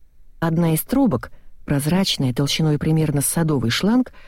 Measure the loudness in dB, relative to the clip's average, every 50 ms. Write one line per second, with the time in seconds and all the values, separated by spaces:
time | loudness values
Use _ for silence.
0 | -20 -20 -20 -20 -20 -20 -8 -4 -2 0 2 2 2 2 2 0 -2 0 0 2
1 | 2 2 2 0 -4 -8 -16 -18 -20 -20 -20 -12 -6 -4 -2 -2 0 0 0 0
2 | 0 0 0 0 -2 -2 0 0 -2 0 0 0 2 2 2 0 0 0 2 2
3 | 2 2 0 0 -2 0 0 0 0 2 0 0 0 0 0 0 0 2 2 2
4 | 0 0 -6 -16 -20